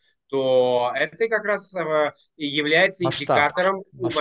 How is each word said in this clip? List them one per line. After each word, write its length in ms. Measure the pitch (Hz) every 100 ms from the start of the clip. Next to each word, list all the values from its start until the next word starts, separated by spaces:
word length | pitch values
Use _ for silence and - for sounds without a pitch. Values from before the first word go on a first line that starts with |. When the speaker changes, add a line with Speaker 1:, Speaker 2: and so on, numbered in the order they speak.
| _ _ _
Speaker 1:
то 640 | 135 131 127 127 123 123
это 320 | 131 156 - 226
как 160 | 214
раз, 320 | 202 196 -
э, 380 | 185 156 156 147 - _ -
и 80 | 143
является 560 | 147 147 165 190 185
Speaker 2:
Масштаб. 320 | 165 - 143
Speaker 1:
индикатором 480 | 123 240 185 185 190 -
Speaker 2:
Масштаб. 240 | 135 - 156